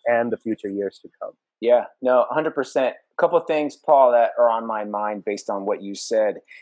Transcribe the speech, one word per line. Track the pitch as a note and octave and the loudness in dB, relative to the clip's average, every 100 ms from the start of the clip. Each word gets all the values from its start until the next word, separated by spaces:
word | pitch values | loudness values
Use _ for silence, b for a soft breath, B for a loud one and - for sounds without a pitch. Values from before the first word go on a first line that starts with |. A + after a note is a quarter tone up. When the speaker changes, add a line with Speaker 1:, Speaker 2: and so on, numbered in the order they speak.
| - | 0
Speaker 1:
and | A#2+ A#2 | 0 0
the | A2 | -4
future | A2+ G#2+ G#2 | -6 -8 -6
years | G2+ G2+ - | -6 -6 -8
to | - - | -20 -16
come. | - - _ - | -16 -16 _ -4
Speaker 2:
Yeah, | A2+ A#2+ B2 _ | 2 2 2 _
no, | B2+ B2+ | 2 2
a | A#2 | 2
hundred | C#3 D#3 | 0 -2
percent. | D3+ B2+ D3 B2+ - _ | -4 -4 -2 -2 -4 _
A | - | -2
couple | E3+ E3+ | 0 2
of | E3 | 0
things, | D#3 D3 - | -2 -4 -4
Paul, | - C#3+ C3 | 2 6 6
that | A#2+ A2+ - | 6 2 4
are | A#2+ | 2
on | A2+ A2+ | 2 -4
my | A2 G#2 | -6 -6
mind | G#2 G#2 G#2 G2+ | -6 -4 -6 -6
based | G2+ - | -8 -6
on | G2+ G2 | -6 -4
what | G2+ | -6
you | G2 G2 | -6 -10
said. | - A2 G#2+ F#2+ - B | -4 0 0 -2 -12 B